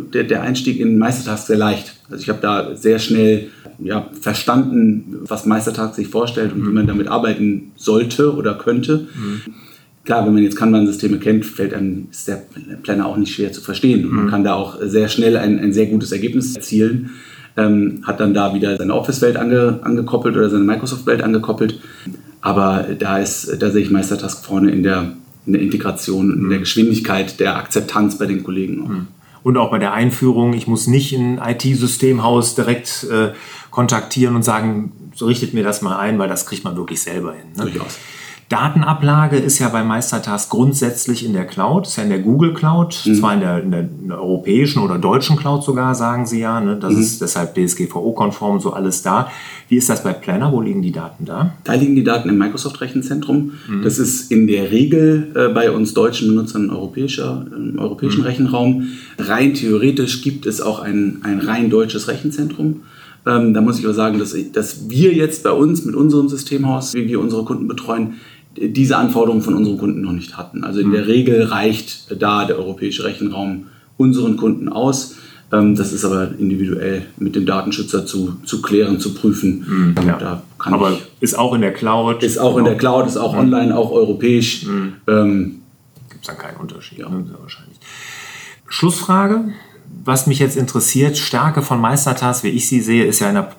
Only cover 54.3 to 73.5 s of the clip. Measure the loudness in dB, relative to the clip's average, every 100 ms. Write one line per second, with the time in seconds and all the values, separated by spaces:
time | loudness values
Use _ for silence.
54.3 | 4 4 2 2 2 4 4 4 4 0
55.3 | 0 2 4 2 2 0 2 2 2 2
56.3 | 2 0 -2 -2 -4 -6 -4 -4 -4 -6
57.3 | -6 -8 -8 -6 -4 -4 -2 -2 0 0
58.3 | 0 0 2 2 2 -2 -8 -14 -8 -2
59.3 | 2 2 2 2 2 2 2 -2 -2 -4
60.3 | -4 -4 -4 -4 -4 -2 0 0 -2 -4
61.3 | -2 -2 0 2 2 2 -2 -6 -4 -4
62.3 | -2 -4 -2 -2 -2 -10 -20 -20 -8 0
63.3 | 2 4 4 4 2 -2 0 0 0 -2
64.3 | -6 -4 -4 -4 -6 -2 4 4 4 0
65.3 | 0 0 4 4 2 0 2 4 4 2
66.3 | -2 -4 0 0 0 -2 -2 -2 0 0
67.3 | -2 -2 -4 -4 -6 -4 -2 -4 -6 -18
68.3 | -20 _ -6 -2 2 4 4 4 4 4
69.3 | 2 2 2 2 0 -2 -2 -2 -4 -8
70.3 | -14 -12 -8 -4 0 2 2 4 4 6
71.3 | 4 2 2 0 0 -6 -14 -10 -2 2
72.3 | 2 0 -2 -4 -6 -6 -4 -6 -4 -6
73.3 | -4 -6